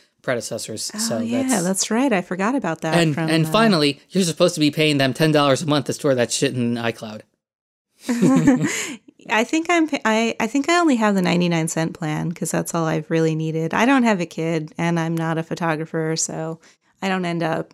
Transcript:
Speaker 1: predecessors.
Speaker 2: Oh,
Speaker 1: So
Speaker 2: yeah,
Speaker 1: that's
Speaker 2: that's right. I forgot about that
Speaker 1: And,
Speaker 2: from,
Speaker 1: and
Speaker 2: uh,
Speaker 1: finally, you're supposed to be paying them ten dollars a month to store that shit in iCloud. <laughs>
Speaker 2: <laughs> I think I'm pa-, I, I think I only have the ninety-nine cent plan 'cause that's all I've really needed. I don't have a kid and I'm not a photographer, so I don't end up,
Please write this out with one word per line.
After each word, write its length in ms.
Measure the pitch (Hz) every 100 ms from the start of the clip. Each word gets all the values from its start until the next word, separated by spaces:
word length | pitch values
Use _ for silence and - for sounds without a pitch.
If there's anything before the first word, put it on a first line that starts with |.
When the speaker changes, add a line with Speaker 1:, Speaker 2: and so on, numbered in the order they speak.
| _ _
Speaker 1:
predecessors. 680 | - 120 - 113 - 107 -
Speaker 2:
Oh, 40 | 214
Speaker 1:
So 200 | 226 233
Speaker 2:
yeah, 220 | 233 247
Speaker 1:
that's 180 | 262 220
Speaker 2:
that's 260 | 175 190 -
right. 220 | 220 277
I 80 | 196
forgot 340 | 175 180 202
about 280 | 269 180 160
that 120 | 160
Speaker 1:
And, 200 | 170 165
Speaker 2:
from, 160 | 143 160
Speaker 1:
and 160 | 160 156
Speaker 2:
uh, 40 |
Speaker 1:
finally, 500 | 214 226 160 147 139 _
you're 140 | 185
supposed 300 | 175 151 180
to 60 | 165
be 100 | 151
paying 280 | 147 156 143
them 160 | 135
ten 180 | 120 160
dollars 300 | 151 143 131
a 40 | 156
month 200 | 147 131
to 60 |
store 200 | - 147
that 160 | 127 117
shit 220 | - 139
in 200 | 127 120
iCloud. 480 | 120 117 113 110 107 - _ _ _ _ _ _ _ -
<laughs> 20 |
Speaker 2:
<laughs> 0 | 240 220 269 - 254 330 440 349 247 _ - -
I 140 | 214
think 220 | 240 320 330
I'm 160 | 349 320
pa-, 120 | 277
I, 300 | 220 220 226 -
I 60 | 220
think 200 | 285 285
I 120 | 349
only 160 | 330 247
have 180 | 214
the 80 | 196
ninety-nine 460 | 180 175 175 170 160
cent 260 | 160 165
plan 380 | - 156 156 160
'cause 180 | 170 165
that's 240 | 170 165
all 120 | 170 160
I've 220 | 160 151
really 240 | 165 160 160
needed. 360 | 160 160 160
I 120 | 160 233
don't 160 | 277
have 180 | 233 196
a 60 | 170
kid 460 | - 160 165 156 -
and 200 | 170 170
I'm 180 | 165 165
not 220 | 165 160
a 40 |
photographer, 720 | 160 160 165 156 160 165 160 160
so 420 | - 160 160 165 _ _ _ _
I 80 | 190
don't 160 | 190
end 180 | 175 170
up, 280 | 160 165 165